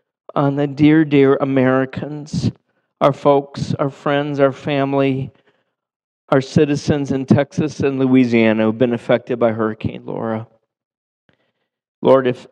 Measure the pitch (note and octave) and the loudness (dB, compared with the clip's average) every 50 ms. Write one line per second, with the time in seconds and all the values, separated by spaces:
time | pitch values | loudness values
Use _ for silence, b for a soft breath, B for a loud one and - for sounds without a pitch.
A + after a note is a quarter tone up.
0 | _ _ _ _ _ - - - C#3+ C#3 C#3 C#3+ C#3+ C#3 C3+ C3+ D3+ D3+ D#3 D#3+ | _ _ _ _ _ -8 -4 -2 -2 -2 0 -2 -4 -4 -2 2 2 4 4 4
1 | D#3+ D3 D3 C#3 C#3 C3+ C#3 - C#3 C3+ C3+ C3+ B2+ B2+ C3 C3 C3 C3 - - | 2 2 4 4 4 4 4 2 0 -2 0 0 2 2 2 0 -2 -4 -6 -12
2 | - C#3+ D3+ D3 D3 D#3 - - - - - _ _ _ _ _ _ _ _ - | -10 -10 -12 -14 -12 -8 -8 -4 -4 -4 -6 _ _ _ _ _ _ _ _ 0
3 | - C#3+ C3+ - - C#3+ C#3+ C#3 - - - - - - - - D3 C#3 - - | 0 0 0 2 2 2 2 2 0 -4 -10 -10 -6 -6 -4 -4 -4 -6 -6 -6
4 | - D3 C#3+ C#3+ C#3+ D3+ C#3+ C3+ C#3 C3+ B2+ - - D#3 D3 C#3 C#3 C#3 C#3 C#3 | -6 -4 -2 -2 -2 -4 0 0 0 0 0 -2 -8 -4 -2 -2 -2 -2 0 0
5 | C#3 C#3 C3 C3+ C3+ - _ _ _ _ _ _ _ _ _ _ _ _ _ _ | 0 0 -2 -4 -6 -10 _ _ _ _ _ _ _ _ _ _ _ _ _ _
6 | _ _ _ _ _ - D3 C3+ C3 - - E3 D3+ C#3+ D3 C#3+ - - D#3 C#3+ | _ _ _ _ _ 0 0 0 0 0 0 2 2 2 0 -4 -2 -2 -2 -2
7 | C#3 C3 C#3 C3+ C3+ - - D3+ C#3 - - - D#3 C#3 - - - C#3 C3+ C3 | -2 -4 -4 -6 0 2 2 2 2 -2 -4 -6 -6 -6 -4 -4 -4 -4 -2 0
8 | C3+ B2+ C3 C3 B2+ A#2+ A#2 A#2 A2+ A2 G#2+ A2+ A2 A2 A2 A#2 B2+ A#2+ A#2 A2+ | 0 2 4 4 4 4 2 2 2 2 2 2 0 -2 0 0 -2 -2 -2 -4
9 | - - B2 A2+ - - B2+ A#2 A#2+ A2+ A2 A2+ A2 A2 G#2+ - - - B2 B2 | -2 -2 -2 -2 -2 -6 -4 -2 -2 -2 -2 -2 -4 -6 -6 -8 -10 -12 -12 -12
10 | A#2+ A#2+ - F#2+ A#2 A2+ A2 A2 A#2 _ _ _ _ _ _ _ _ _ _ _ | -14 -12 -10 -8 -8 -6 -8 -8 -10 _ _ _ _ _ _ _ _ _ _ _
11 | _ _ _ _ _ _ _ _ _ _ _ _ _ _ _ _ _ _ _ - | _ _ _ _ _ _ _ _ _ _ _ _ _ _ _ _ _ _ _ -4
12 | - B2+ C3 C3+ B2+ B2+ B2 - - - | 2 4 4 4 4 0 -4 -4 -10 -8